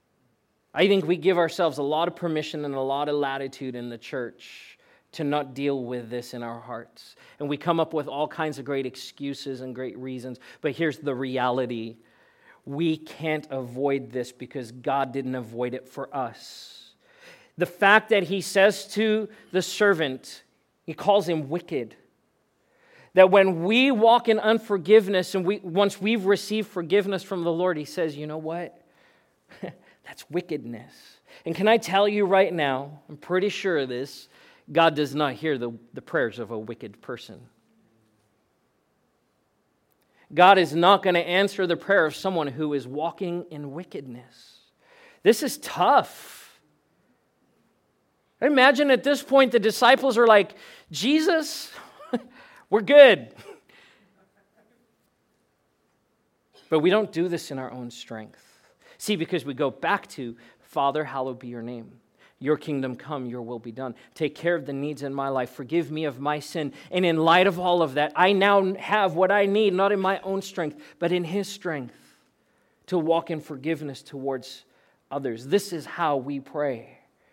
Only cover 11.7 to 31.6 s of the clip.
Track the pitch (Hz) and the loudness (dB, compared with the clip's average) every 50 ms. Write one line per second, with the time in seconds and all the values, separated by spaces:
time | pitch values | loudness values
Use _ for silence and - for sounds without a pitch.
11.7 | 123 113 110 113 110 _ _ _ _ _ _ _ _ _ _ _ - _ - 135 | -4 -8 -8 -10 -12 _ _ _ _ _ _ _ _ _ _ _ -20 _ -14 -10
12.7 | 139 147 170 165 160 156 156 - - - 156 160 156 151 147 - 139 131 127 120 | -6 -2 0 0 -2 -2 -6 -14 -14 -8 -4 -4 -4 -4 -6 -8 -8 -8 -8 -8
13.7 | 120 127 139 139 139 139 127 113 120 127 120 - - - 131 123 - 139 123 110 | -6 -4 -2 0 0 -2 -4 -6 -8 -8 -8 -8 -10 -18 -16 -12 -12 -12 -12 -12
14.7 | 120 127 120 147 135 139 135 127 120 139 139 131 131 127 120 110 117 117 123 123 | -14 -10 -4 -2 -2 -2 -2 -2 -4 -6 -6 -6 -6 -8 -8 -8 -6 -6 -6 -4
15.7 | 123 - - - - 190 - - - 143 127 117 113 - - - - - - - | -6 -8 -12 -14 -12 -12 -12 -8 -6 -6 -6 -6 -8 -12 -20 -20 -20 -20 -20 -20
16.7 | - - - - _ _ _ _ _ _ - - - - _ _ _ - 170 165 | -20 -20 -20 -20 _ _ _ _ _ _ -20 -20 -20 -20 _ _ _ -4 -4 -4
17.7 | - - 208 196 208 214 214 - 220 202 180 156 196 196 - - - 202 190 214 | 0 2 6 8 8 6 6 4 0 0 0 0 -4 -6 -4 -2 2 4 4 4
18.7 | 196 - - - - 208 220 220 214 220 214 202 - - - - - 185 - - | 4 2 -6 -8 -4 -2 0 0 0 -2 -2 -6 -12 -18 -12 -4 -4 -4 -2 -2
19.7 | - - 214 202 190 156 160 135 131 127 - - - - _ _ _ _ _ _ | 0 2 2 4 4 2 0 -4 -4 -8 -12 -16 -20 -20 _ _ _ _ _ _
20.7 | _ _ _ - 123 - - 202 196 208 147 170 170 156 147 135 156 175 170 - | _ _ _ -14 -12 -6 0 2 2 2 2 0 -4 -4 -4 -6 -6 -8 -8 -6
21.7 | 165 131 120 110 - _ _ _ _ _ _ _ _ _ _ _ _ _ _ _ | -8 -8 -8 -8 -14 _ _ _ _ _ _ _ _ _ _ _ _ _ _ _
22.7 | _ _ _ _ _ - - _ - 185 185 190 185 202 196 190 180 165 165 196 | _ _ _ _ _ -20 -14 _ 6 8 8 8 8 6 6 4 2 0 0 2
23.7 | 220 247 262 285 262 208 220 226 233 240 233 233 220 214 208 214 226 220 226 - | 4 4 4 4 4 4 6 6 6 6 4 2 0 2 2 2 0 0 0 -2
24.7 | 208 190 147 170 214 220 196 190 202 185 180 - - 190 180 175 208 208 - 180 | -4 -2 2 6 6 6 6 4 0 -2 -2 -2 -4 -2 -2 -2 -2 -4 -4 -4
25.7 | 160 190 202 196 - - 180 214 233 220 185 190 202 196 - - 214 220 208 - | 0 2 2 2 0 -2 -2 -2 0 0 2 2 2 0 0 -4 -4 -4 -4 -4
26.7 | - 180 170 147 185 208 180 196 196 180 - - 196 180 170 170 160 165 180 185 | -6 -8 -4 0 2 2 2 0 -4 -6 -6 -6 -6 -4 -2 -2 -2 0 0 -2
27.7 | 170 151 147 - - 185 170 160 143 143 151 151 151 160 156 156 165 175 175 - | -2 -2 -6 -8 -6 -4 -4 -4 -4 -8 -10 -10 -10 -10 -8 -8 -8 -8 -10 -12
28.7 | - - _ _ _ _ _ _ _ _ _ _ _ _ _ _ - - - 170 | -14 -18 _ _ _ _ _ _ _ _ _ _ _ _ _ _ -20 -16 -14 -14
29.7 | - _ _ _ _ _ _ - - - - - 143 180 170 - 160 - - 117 | -16 _ _ _ _ _ _ -20 -20 -20 -14 -8 -8 -6 -6 -6 -8 -10 -8 -10
30.7 | 120 107 117 - - - - - - _ _ _ - - - 165 165 165 | -14 -14 -16 -20 -20 -20 -20 -20 -20 _ _ _ -20 -12 -10 -8 -4 0